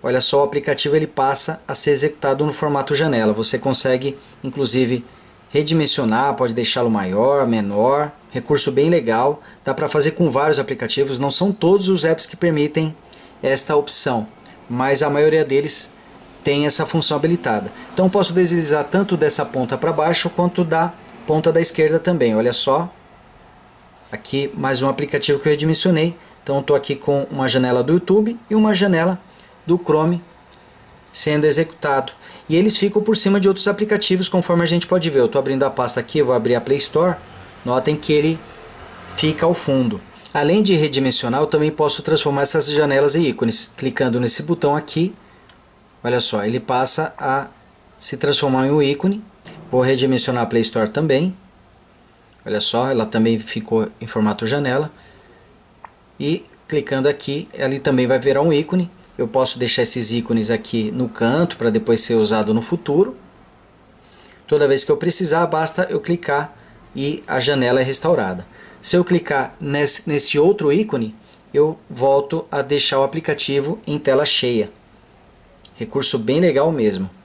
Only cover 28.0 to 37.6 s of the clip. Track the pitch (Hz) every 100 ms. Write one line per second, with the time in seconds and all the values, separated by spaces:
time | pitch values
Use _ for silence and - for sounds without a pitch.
28 | 175 196 214 233 - 214 214 196 196 165
29 | 170 185 - - - - - 175 175 151
30 | 160 175 - - - - - - - -
31 | - - 151 151 151 143 160 - 147 135
32 | 127 - - - - 160 214 214 196 214
33 | 214 214 196 202 190 196 - 202 214 208
34 | 208 185 185 185 175 170 170 170 - 180
35 | 165 139 117 139 135 135 135 131 120 123
36 | 120 156 127 120 117 120 127 139 - 151
37 | 180 170 - - - -